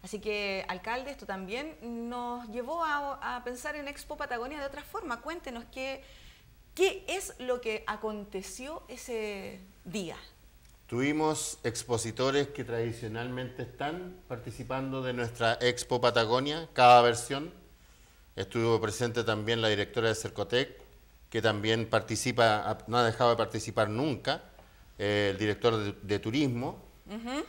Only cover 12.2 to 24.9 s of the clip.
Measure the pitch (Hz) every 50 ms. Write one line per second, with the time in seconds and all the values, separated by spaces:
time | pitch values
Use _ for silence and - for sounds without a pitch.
12.2 | 127 135 135 143 143 143 - - 123 117 117 117 117 117 113 117 117 110 107 113
13.2 | 120 123 127 127 127 120 - - 127 - - - 143 147 160 180 180 180 180 -
14.2 | - - 127 117 113 127 110 - 123 113 131 131 135 135 131 131 131 127 123 120
15.2 | 120 117 117 - 117 113 117 - 123 123 123 123 - - 127 120 113 120 110 123
16.2 | 117 110 120 127 131 147 151 165 165 - - - 127 120 123 120 120 120 113 113
17.2 | - - 139 139 151 170 - - - - - _ - - - - - - - -
18.2 | - - - - 95 - - 120 113 117 117 110 110 107 101 - 123 120 113 120
19.2 | 113 104 107 107 107 110 117 117 113 110 107 101 104 - - 123 113 113 107 -
20.2 | - 98 - - 104 - - 123 139 - - - - - - - - - - -
21.2 | - - - 113 107 113 104 104 101 110 110 113 113 110 - 110 104 - 113 104
22.2 | - 127 117 117 117 117 107 104 90 107 110 - - - 113 120 120 113 110 -
23.2 | 127 120 117 110 113 - - 110 - - 98 117 110 101 107 113 139 160 131 90
24.2 | - - 143 165 - - - - - - - - - -